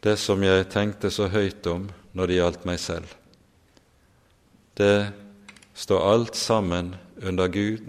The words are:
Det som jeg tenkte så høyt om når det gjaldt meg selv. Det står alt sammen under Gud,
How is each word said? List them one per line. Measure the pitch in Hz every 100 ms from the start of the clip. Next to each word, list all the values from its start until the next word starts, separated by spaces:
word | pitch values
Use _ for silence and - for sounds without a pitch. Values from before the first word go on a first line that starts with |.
Det | 107 107
som | - 98
jeg | 98 95 92
tenkte | 104 104 101 101
så | 90 101
høyt | 101 98 - 87
om | 87 98 92 - 92
når | 92
det | 90
gjaldt | 87 87 90
meg | 87
selv. | - 85 85 - _ _ _ _ _ _ _ _ _ _ _ _ _ _ _ -
Det | 101 101 101 - - - - - - -
står | - 92 95
alt | 110 117 -
sammen | - 113 95 87 87 92 - -
under | 95 90 92
Gud, | 95 104 110